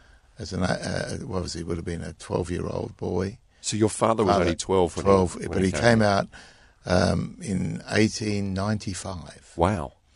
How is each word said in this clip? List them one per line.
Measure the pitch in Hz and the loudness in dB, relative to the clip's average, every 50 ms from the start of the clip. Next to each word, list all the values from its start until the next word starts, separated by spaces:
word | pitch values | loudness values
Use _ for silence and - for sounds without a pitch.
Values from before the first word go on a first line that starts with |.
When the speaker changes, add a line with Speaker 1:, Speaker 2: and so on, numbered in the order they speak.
| - _ - - _ _ _ - | -20 _ -20 -20 _ _ _ -14
Speaker 1:
as | 98 - | -12 -8
an, | 95 92 92 | -6 -2 -2
uh, | - - - - - - 92 85 - - 90 90 | -2 -2 -2 -4 -4 -4 -4 -4 -6 -6 -8 -8
what | 90 95 92 87 | -6 -6 -6 -6
was | 82 - | -6 -8
he? | 82 82 | -8 -6
Would | 85 87 82 | -6 -6 -6
have | 80 | -6
been | 90 85 82 | -6 -8 -8
a | 82 82 82 | -8 -10 -12
twelve-year-old | - - - 101 - 90 85 90 85 85 - - 90 - - - - | -14 -8 -4 -4 -4 -4 -4 -4 -6 -6 -6 -6 -6 -8 -8 -10 -10
boy. | - 95 92 90 92 98 120 - _ _ _ _ | -8 -4 -4 -4 -4 -4 -6 -12 _ _ _ _
Speaker 2:
So | - - 110 104 | -8 -6 0 2
your | 110 104 | 2 2
father | - - - 110 113 110 107 | 2 2 2 2 4 4 4
was | 98 101 | 4 4
Speaker 1:
Father, | 98 85 | 4 4
Speaker 2:
only | 87 82 | 2 0
twelve | - - - 95 95 90 82 - 85 | -2 -2 0 2 2 2 2 0 0
when | - | 4
Speaker 1:
twelve, | 98 98 95 92 85 - | 6 6 6 6 4 0
Speaker 2:
he, | - - - | -4 -6 -4
when | 87 92 | -2 0
Speaker 1:
but | |
Speaker 2:
he | 95 92 | 2 2
Speaker 1:
he | |
Speaker 2:
came | - - | 2 2
Speaker 1:
came | 113 120 117 110 | 4 4 6 6
Speaker 2:
out? | 107 104 98 101 - - - - - - - - _ _ _ _ - - | 4 4 2 2 0 -4 -8 -18 -20 -20 -20 -20 _ _ _ _ -2 0
Speaker 1:
out, | 90 92 92 92 | 2 4 4 2
um, | 90 92 - - - - | 2 0 -2 -6 -8 -10
in | - 110 95 90 92 101 110 - - - | -6 -4 -4 -2 -2 -4 -6 -8 -6 -2
eighteen | - 104 110 107 - - 107 107 104 101 98 98 92 | 2 2 2 2 2 -2 -4 -4 -4 -4 -4 -4 -4
ninety-five. | 95 98 107 110 104 - 104 92 - - 95 95 85 73 71 - - - - - | -4 -2 -2 -2 -4 -4 -8 -8 -8 -8 -10 -10 -10 -12 -16 -18 -20 -20 -2 4
Speaker 2:
Wow. | 82 85 92 107 87 71 64 - _ _ _ _ | 6 6 6 6 2 -4 -8 -10 _ _ _ _